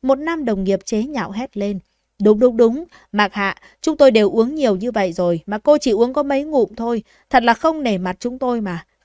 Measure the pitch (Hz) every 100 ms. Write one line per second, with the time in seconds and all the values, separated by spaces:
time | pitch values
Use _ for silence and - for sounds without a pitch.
0 | 254 269 302 330 254 202 190 196 - 214
1 | 247 285 175 196 254 208 202 202 _ _
2 | _ _ 202 214 247 226 233 254 349 _
3 | _ 202 202 208 196 - _ _ - 311
4 | 277 220 202 220 233 311 262 190 226 220
5 | 190 165 180 175 - 214 - 294 269 214
6 | 240 262 277 277 294 302 220 - 233 233
7 | - _ _ 262 233 233 320 320 262 196
8 | 185 185 240 254 254 240 202 170 - _